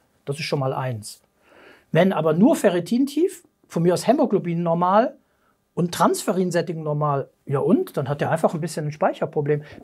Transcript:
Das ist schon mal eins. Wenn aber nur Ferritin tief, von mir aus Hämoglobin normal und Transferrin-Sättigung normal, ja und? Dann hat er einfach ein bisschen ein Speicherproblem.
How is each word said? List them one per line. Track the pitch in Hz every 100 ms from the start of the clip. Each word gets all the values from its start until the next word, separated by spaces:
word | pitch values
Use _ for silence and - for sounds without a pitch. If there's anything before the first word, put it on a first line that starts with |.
| _ _ -
Das | 143
ist |
schon | 143 147
mal | 131
eins. | - 131 110 - - _ _ _ - - - _
Wenn | 156 190
aber | 165 160
nur | 160 262 -
Ferritin | 202 175 170 240 277
tief, | 302 381 - _ _ -
von | 170
mir | 175
aus | 170 -
Hämoglobin | 302 247 190 170 170
normal | 170 170 180 196 - - _ _ _ _ _
und | - 175
Transferrin-Sättigung | - 202 190 - 190 180 170 165 160
normal, | 151 147 147 139 - _ -
ja | 135
und? | 143 339 - 160
Dann | 135
hat | 143
er | 131
einfach | 160 208
ein | 160
bisschen | 170 175 151
ein |
Speicherproblem. | - 214 - 160 156 143 151 - -